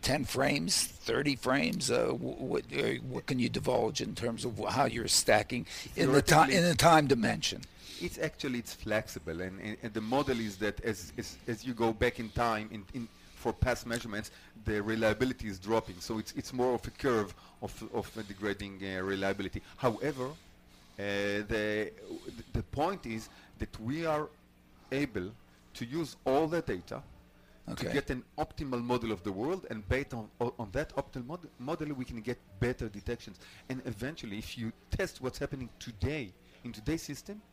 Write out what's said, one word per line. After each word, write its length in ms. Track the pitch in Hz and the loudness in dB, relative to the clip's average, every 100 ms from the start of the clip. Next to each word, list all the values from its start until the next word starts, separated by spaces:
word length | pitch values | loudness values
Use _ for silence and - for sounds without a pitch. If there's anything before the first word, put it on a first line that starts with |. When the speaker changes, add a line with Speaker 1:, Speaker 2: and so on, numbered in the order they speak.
Speaker 1:
Ten 240 | - 131 | 2 2
frames, 600 | 120 127 135 143 170 185 - | 0 2 2 2 2 2 0
thirty 480 | - - 113 143 | -4 0 2 2
frames. 560 | 135 127 131 160 - 131 | 0 2 4 4 0 2
Uh, 200 | 120 117 | 2 2
wh-, 300 | 131 123 - | 0 -2 -4
what, 220 | 131 - 123 | -2 -2 0
uh, 120 | 139 131 - 131 | 0 0 0 -4
what 160 | 127 - | -6 -2
can 140 | 131 | 2
you 80 | 120 | 2
divulge 520 | 117 147 120 113 - | 2 2 2 2 0
in 140 | 123 | -4
terms 300 | - 120 113 | -2 -4 -2
of 120 | 123 107 | -4 -2
wh-, 140 | 107 | -2
how 120 | 107 | 2
you're 240 | 135 117 107 | 2 2 2
stacking 580 | - - 104 104 123 - - - - | 4 8 6 6 -2 -4 -8 -10 2
in 160 | 160 | 6
the 100 | 143 | 6
ti-, 120 | - | 10
Speaker 2:
Theoretically, 220 | 151 - 196 | 8 10 8
Speaker 1:
in 60 | |
the 140 | 175 147 | 6 8
time 320 | 151 160 147 | 10 10 10
dimension? 540 | 127 113 107 - - - - - - | 6 4 2 -2 -4 -10 -16 -16 -6
Speaker 2:
it's 180 | 175 - | -6 -2
actually, 400 | 160 - 143 123 | -4 -2 -2 -2
it's 160 | 113 | -4
flexible, 680 | - 110 107 110 - 82 82 | -8 0 0 0 -10 -6 -6
and, 200 | 92 95 | -6 -6
and, 160 | 101 110 | -8 -6
and 100 | 117 | -6
the 60 | 107 | -4
model 380 | 110 131 139 123 | 2 2 2 0
is 180 | 110 95 | -2 -2
that 220 | 104 101 | -2 -2
as, 280 | 117 101 87 - | -4 -4 -6 -8
as, 180 | 110 - - | -10 -10 -6
as 200 | 113 127 | -6 -4
you 80 | |
go 180 | 117 117 | 0 0
back 280 | 107 123 - | 4 0 0
in 80 | 113 | -6
time 380 | 110 120 110 107 | 0 2 2 -2
in, 120 | 110 95 | -10 -10
in, 140 | 135 117 - - | -10 -10 -12 -20
for 180 | - 120 | -6 -4
past 340 | 110 127 120 120 | 2 2 2 0
measurements, 440 | 117 117 104 107 - - - | -4 -4 -6 -8 -14 -20 -8
the 180 | 107 104 | -2 0
reliability 680 | 101 110 113 107 127 123 107 | 2 4 4 4 2 0 -6
is 100 | 92 | -6
dropping. 380 | 95 113 - 90 | 2 2 2 -10
So 180 | - 110 | -4 -4
it's, 140 | 107 - | -4 -8
it's 160 | - | -8
more 220 | 127 123 | 2 2
of 120 | 120 - | 2 -2
a 40 | |
curve 440 | - 143 117 101 - - - | -2 2 4 2 -4 -20 -12
of, 200 | 98 - 110 | -10 -10 -6
of 160 | 113 101 113 | -4 -4 -8
a 60 | |
degrading, 580 | 104 98 104 101 101 98 | -10 -4 -2 -2 -4 -8
uh, 200 | 95 95 | -4 -2
reliability. 600 | 95 98 98 98 98 101 - - | 0 0 0 0 -2 -6 -12 -2
However, 500 | 127 107 135 135 127 | 0 0 -4 -2 -6
uh, 60 | 156 - - - - - - | -8 -18 -20 -20 -20 -20 -8
the, 920 | 202 101 101 101 104 113 107 107 107 - - - - - - | -2 0 0 0 0 0 0 0 -2 -6 -12 -10 -10 -14 -6
the 100 | - - | -4 -4
point 340 | - 156 196 123 | 0 0 0 -4
is 220 | 110 107 - - - | -6 -6 -18 -20 -8
that 220 | 110 - | -8 -6
we 260 | 110 151 165 | -4 -2 2
are 220 | 151 151 - - - - - - | 0 0 -8 -20 -20 -20 -20 -4
able 380 | 135 143 107 92 113 - - - | -2 0 -2 -6 -8 -20 -20 -20
to 100 | - | -10
use 320 | 120 147 151 - | -6 -4 -4 -4
all 220 | - 135 160 | 2 4 4
the 160 | 165 | 0
data 400 | 160 95 85 - - - - - - - - 113 | -2 -4 -4 -10 -12 -20 -20 -20 -20 -20 -12 -6
to 100 | - | -2
Speaker 1:
Okay. 60 | |
Speaker 2:
get 160 | 123 135 | -2 -2
an 160 | 131 - - | -6 -6 -6
optimal 440 | 156 - 147 123 | -6 -4 -6 -4
model 300 | 120 123 113 | 0 0 0
of 100 | 104 | -2
the 60 | 98 | -2
world, 360 | 95 127 185 165 | -2 -2 -2 -4
and 180 | 110 101 | -10 0
based 240 | 127 139 | 0 0
on, 120 | 123 107 - | -6 -8 -2
on, 100 | 120 - | -2 -2
on 120 | 110 | -6
that 240 | 110 156 - | -4 -4 -4
optimal 300 | 135 139 120 | -6 -6 -8
mod-, 220 | 175 127 - | -10 -12 -12
model, 340 | 123 165 151 | -6 -4 -4
we 120 | 139 127 | -4 -6
can 160 | 117 | -6
get 160 | 107 120 - 95 | -6 -6 -8 -2
better 280 | 120 123 117 | -2 0 -4
detections. 500 | 101 110 120 - 98 - - - | -6 -6 -6 -8 -18 -20 -20 -10
And 140 | 131 | -8
eventually, 540 | 131 104 123 160 117 101 | -6 -6 -6 -6 -8 -8
if 180 | 110 - | -8 -6
you 160 | 113 - - | -6 -6 -8
test 300 | - 190 - | -2 -2 -2
what's 160 | 127 - | -6 -4
happening 320 | 143 139 123 - | -6 -6 -8 -10
today 540 | - 110 113 151 110 - - - | -14 -4 -2 -2 -6 -10 -20 -14
in 80 | 120 | -12
today's 300 | 110 110 160 | -8 -2 -2
system 400 | - 143 - 208 - | -4 -10 -10 -14 -14